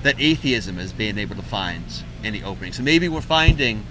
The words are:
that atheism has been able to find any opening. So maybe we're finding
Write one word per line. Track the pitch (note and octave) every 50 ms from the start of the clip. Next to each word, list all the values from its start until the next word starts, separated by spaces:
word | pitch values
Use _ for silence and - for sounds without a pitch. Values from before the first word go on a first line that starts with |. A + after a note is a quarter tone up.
| -
that | C#3 C3+ A#2+
atheism | C#3 D#3 D#3+ - - C#3 B2 A2+ G2 F#2+ F#2 F2
has | F2+ F#2 F2
been | - A2 G#2+ G2+ G#2
able | G#2 - G2
to | F#2+
find | F#2+ - - G2+ F#2+ F2+ E2+ E2 - - - - - - - - -
any | A2 G#2+ G2+ F#2
opening. | G2 G2 - - - -
So | - B2
maybe | C#3 D#3+ E3 F3 F3
we're | D#3+ D#3
finding | C#3+ - D#3 D#3+ D#3+ E3 E3+ D3 C#3 A#2+ A2 G#2+ G#2 -